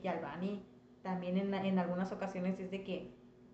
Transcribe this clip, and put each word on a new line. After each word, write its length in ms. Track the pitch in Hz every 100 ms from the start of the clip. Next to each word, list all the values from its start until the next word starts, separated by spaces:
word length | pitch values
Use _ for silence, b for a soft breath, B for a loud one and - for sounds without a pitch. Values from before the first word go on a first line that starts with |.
que 60 | 185
Albany 560 | 165 147 160 196 202 - - - -
también 340 | 190 180 180 185
en, 140 | 196
en 240 | 190 190 190
algunas 340 | 175 180 190
ocasiones 460 | 202 196 185 185 190
es 100 | 185
de 140 | 190
que, 300 | - 180 - - - - -